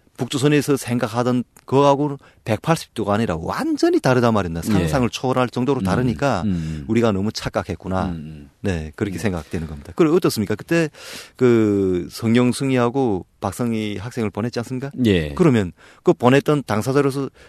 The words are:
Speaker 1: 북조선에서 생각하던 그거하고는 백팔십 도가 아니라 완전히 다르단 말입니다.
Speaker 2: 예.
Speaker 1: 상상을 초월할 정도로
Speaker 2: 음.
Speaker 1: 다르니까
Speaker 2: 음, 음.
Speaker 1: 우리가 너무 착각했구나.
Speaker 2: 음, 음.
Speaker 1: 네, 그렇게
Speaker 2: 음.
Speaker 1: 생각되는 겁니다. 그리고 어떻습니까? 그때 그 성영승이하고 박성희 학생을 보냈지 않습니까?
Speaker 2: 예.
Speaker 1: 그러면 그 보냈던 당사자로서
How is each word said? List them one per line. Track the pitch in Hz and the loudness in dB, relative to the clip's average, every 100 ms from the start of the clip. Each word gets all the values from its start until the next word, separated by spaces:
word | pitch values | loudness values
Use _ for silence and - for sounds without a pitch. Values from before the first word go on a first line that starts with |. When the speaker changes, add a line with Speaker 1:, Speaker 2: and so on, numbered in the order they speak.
| _ - | _ -8
Speaker 1:
북조선에서 | 120 143 147 147 135 135 | -6 0 2 2 2 -2
생각하던 | - 120 120 113 120 123 - - - | 0 -2 -2 -2 0 0 -4 -10 0
그거하고는 | 135 143 139 147 139 - _ | 4 4 4 0 -6 -16 _
백팔십 | - 107 - 165 - - | -4 -2 0 -2 -4 -6
도가 | 101 | 0
아니라 | 101 113 80 | 0 0 -2
완전히 | 87 117 302 294 330 349 | -4 -4 -4 0 0 2
다르단 | 135 123 120 | 2 4 4
말입니다. | 107 90 82 82 | 2 0 -4 0
Speaker 2:
예. | |
Speaker 1:
상상을 | 98 82 135 117 | 0 2 0 -2
초월할 | - 127 127 123 | -2 -2 0 -2
정도로 | 127 127 131 | -2 -2 0
Speaker 2:
음. | |
Speaker 1:
다르니까 | 92 101 127 107 139 101 | 0 0 0 0 -2 0
Speaker 2:
음, | 98 | -2
음. | 87 80 78 69 | -2 -4 -6 -2
Speaker 1:
우리가 | 113 113 | 2 2
너무 | 95 104 | 2 -2
착각했구나. | - 127 110 95 87 92 95 98 | -6 -6 -4 -4 -8 -4 -2 -2
Speaker 2:
음, | |
음. | 82 76 78 71 _ | -6 -12 -16 -20 _
Speaker 1:
네, | 101 85 78 - | -4 -4 -6 -6
그렇게 | 101 87 | -6 -4
Speaker 2:
음. | |
Speaker 1:
생각되는 | 110 87 - 90 80 | -4 -4 -6 -8 -6
겁니다. | 73 - 87 | -10 -6 0
그리고 | 160 180 | 2 4
어떻습니까? | 160 110 101 107 | 2 0 -2 -4
그때 | - 170 156 - - - - - | -2 0 0 -6 -18 -18 -12 2
그 | 127 117 107 101 95 90 80 | 4 6 4 4 2 0 -4
성영승이하고 | - 113 117 123 113 135 127 120 135 123 92 - - | -4 2 4 4 0 0 0 0 0 -2 -2 -6 -8
박성희 | 101 92 120 113 107 101 | -6 -4 -4 -4 -4 -8
학생을 | 95 - 107 | -10 -6 -6
보냈지 | 101 120 120 | -4 -6 -6
않습니까? | 113 127 139 131 117 | -6 -8 -8 0 2
Speaker 2:
예. | 90 76 73 | 4 0 2
Speaker 1:
그러면 | 175 117 90 - - _ | 4 4 2 -6 -20 _
그 | - | 0
보냈던 | 165 123 135 147 147 - | 4 6 4 4 0 0
당사자로서 | 107 110 135 139 135 135 _ | -4 0 2 0 -2 -8 _